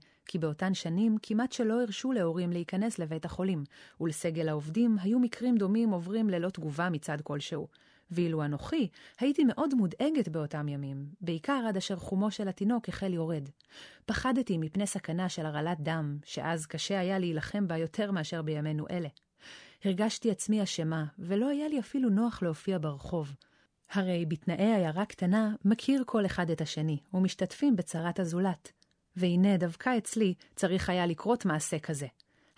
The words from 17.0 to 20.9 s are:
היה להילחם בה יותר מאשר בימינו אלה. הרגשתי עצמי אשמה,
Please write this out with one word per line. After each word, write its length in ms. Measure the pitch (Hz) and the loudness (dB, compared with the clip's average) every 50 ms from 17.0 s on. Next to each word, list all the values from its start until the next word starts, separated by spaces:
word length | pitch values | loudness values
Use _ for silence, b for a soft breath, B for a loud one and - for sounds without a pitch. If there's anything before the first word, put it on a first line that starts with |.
היה 180 | 180 180 196 190 | 0 0 0 0
להילחם 500 | 180 175 160 156 143 - - 208 202 170 | 0 0 -2 -2 -4 -4 -2 -2 0 0
בה 80 | 170 | 0
יותר 340 | 160 165 156 - - 208 202 | -2 -2 -2 -2 -2 -2 0
מאשר 320 | 196 170 151 - 180 165 160 | 0 -2 -2 -2 -4 -4 -2
בימינו 440 | 156 156 147 151 156 156 151 151 - | -2 -2 -2 -2 -2 -2 -2 -2 -4
אלה. 180 | 180 180 165 139 - - _ _ _ B B B B B B B B B - | -4 -4 -4 -6 -10 -14 _ _ _ B B B B B B B B B -2
הרגשתי 460 | 196 185 180 214 226 - - - 226 | -2 0 2 0 0 0 0 0 0
עצמי 320 | 196 - - - 214 214 196 | 0 0 0 0 2 2 2
אשמה, 420 | 185 - - 160 160 | 0 -2 -2 -2 -2